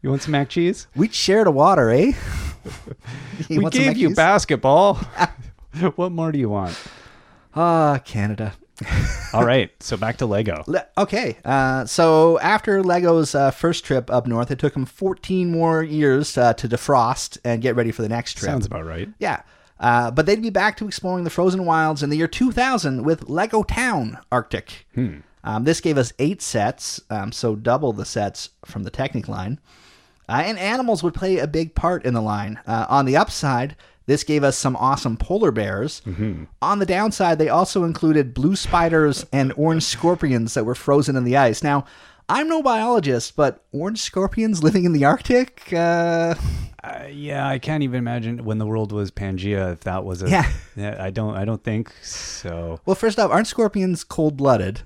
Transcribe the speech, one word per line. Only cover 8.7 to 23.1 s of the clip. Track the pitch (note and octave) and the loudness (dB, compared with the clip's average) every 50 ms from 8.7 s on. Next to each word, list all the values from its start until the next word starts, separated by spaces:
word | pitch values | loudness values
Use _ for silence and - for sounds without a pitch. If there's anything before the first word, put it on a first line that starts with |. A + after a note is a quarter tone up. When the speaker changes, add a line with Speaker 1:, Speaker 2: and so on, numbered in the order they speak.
| _ - - - - | _ -14 -6 -2 0
Speaker 2:
<laughs> | - - - - - - - - | 0 0 0 -2 -6 -10 -4 0
Speaker 1:
All | A2 B2 | 2 4
right, | A#2 B2 C3+ G#2 - _ _ | 4 4 2 2 0 _ _
so | - - B2+ G2+ | -10 -8 -6 -4
back | G#2+ A2 A#2 - | -4 -4 -4 -4
to | C#3 A2+ | -2 -2
Lego. | G2+ G2+ G#2+ G#2+ F2 D#2 D2+ - | 0 0 0 -2 -4 -6 -6 -4
Speaker 2:
Le-, | D#3 F3+ C#3+ _ _ - | -4 -4 -4 _ _ -2
okay, | G3+ G3 - G#3+ C4 - - - _ | -2 0 0 -4 -2 -4 -6 -8 _
uh, | - C3 C3+ C3+ C3 C3 C3 B2+ | 0 0 2 2 2 0 -2 -4
so | - - - E3+ E3 D#3+ D#3 D#3+ E3 E3 - | -4 2 4 4 6 8 8 8 6 6 4
after | - F3 G#3 G#3+ - - G3+ G3 F#3+ | 2 2 0 0 0 0 0 2 2
Lego's, | F3+ F3 F3+ F3+ F3 E3 E3 D#3+ C#3 - | 2 2 2 4 4 4 4 4 2 2
uh, | D3 C#3 C3+ | 2 2 2
first | C3 - - E3+ E3 - - | 2 2 0 -2 -2 -2 -2
trip | - D3 C3 A#2+ - | -2 -2 -2 0 0
up | B2 B2 A#2 B2 | 0 0 0 0
north, | A#2 A2+ A#2+ A#2+ | -2 -2 -2 -2
it | C#3+ B2+ | -4 -2
took | - D3 - C#3+ | -2 -2 0 -2
'em | C3 | -6
fourteen | - - - G3 F#3+ F#3 - - - F#3+ F#3 F3+ F3 | -6 -6 -4 -4 -4 -4 -4 -6 -4 -2 0 0 0
more | E3+ E3 E3 E3 E3 D#3+ | 0 0 2 2 2 0
years, | D#3+ D#3 D3+ D3+ D3+ C#3 C3 C3+ D3 - - - | 0 -2 0 2 4 4 4 4 2 0 0 2
uh, | B2 A#2+ A2+ | 4 4 2
to | - - A#2+ | 2 -2 -4
defrost | A#2 A#2+ - - C#3+ C3 A#2+ A2+ C3 - - - - - _ | -4 -4 0 2 2 4 4 2 0 -4 -6 -12 -12 -8 _
and | A#2+ A#2 A2+ | -2 -2 0
get | A#2 B2+ A#2+ | 0 0 0
ready | A#2+ A#2+ A#2 | 2 0 -2
for | G#2+ - A2+ | -2 -4 -4
the | G#2 | -4
next | A2+ A#2 A#2 - - - | -4 -4 -6 -8 -10 -6
trip. | - A#2+ | -4 -4
Speaker 1:
Sounds | D3 C3 G#2+ G2 | -2 -2 -4 -4
about | - - D#2+ | -6 -8 -10
right. | E2 D#2+ E2 - G#3 - _ | -8 -8 -8 -10 -10 -10 _
Speaker 2:
Yeah. | G#3+ F#3+ D3+ - - _ _ _ _ _ _ _ | -6 -6 -6 -6 -10 _ _ _ _ _ _ _
Uh, | - A#2+ A#2+ A#2+ A#2+ A#2 | 0 2 4 4 2 0
but | A#2+ C#3 D#3 D#3+ | 0 0 2 2
they'd | G3+ G#3+ A3 | 2 0 0
be | A#3 | -2
back | G3 F#3+ F#3 G#3+ G#3 - | 0 0 0 0 -2 -2
to | A3 G#3 | -8 -8
exploring | F3+ - - F#3 F#3 F3+ F3 | -8 -8 -6 -4 -4 -4 -4
the | E3+ | -4
frozen | - - F3 F#3 F3+ F#3+ F#3 | -2 0 0 2 2 0 0
wilds | E3+ E3 D#3+ D#3+ D#3 D#3 C#3+ D3 | 2 2 2 2 0 0 -2 -2
in | C#3+ | -2
the | D3 D#3 | 0 0
year | E3 F3 | 0 -2
two | - - B3 B3+ | 0 0 0 0
thousand | A3+ - B3 C4 C4 A3+ - D3 C3 B2+ A2+ | 2 0 0 0 0 0 0 -2 -2 0 0
with | D3+ | 0